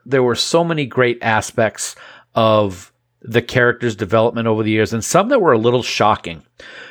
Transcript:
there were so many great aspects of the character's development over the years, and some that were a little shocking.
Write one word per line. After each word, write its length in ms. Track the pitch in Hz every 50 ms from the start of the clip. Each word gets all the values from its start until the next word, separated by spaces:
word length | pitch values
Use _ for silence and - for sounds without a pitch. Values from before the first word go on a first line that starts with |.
| _
there 160 | 123 135 135 127
were 140 | 123 117
so 260 | - - - - 165 170
many 240 | 165 165 151 143
great 320 | 113 - 127 127 120 120 120
aspects 760 | - 113 110 107 - - - - 113 107 - - - - - - - - - - _ _ _
of 560 | 117 113 110 107 107 104 98 92 87 - - _ _ _ _ _ _ -
the 200 | 120 110 117 117
character's 540 | - - 127 120 120 120 - 120 120 104
development 500 | - 110 90 110 113 110 117 117 117 113
over 160 | 113 110 110 110
the 80 | 107
years, 220 | 107 110 107 95 110
and 120 | 117 101
some 240 | - - 170 202 240
that 100 | 285 247 190
were 100 | 160 123
a 60 | 110
little 240 | 110 120 120 127 110
shocking. 600 | - - - 110 104 104 - - 85 82 78 - _ _ _ - - - - - -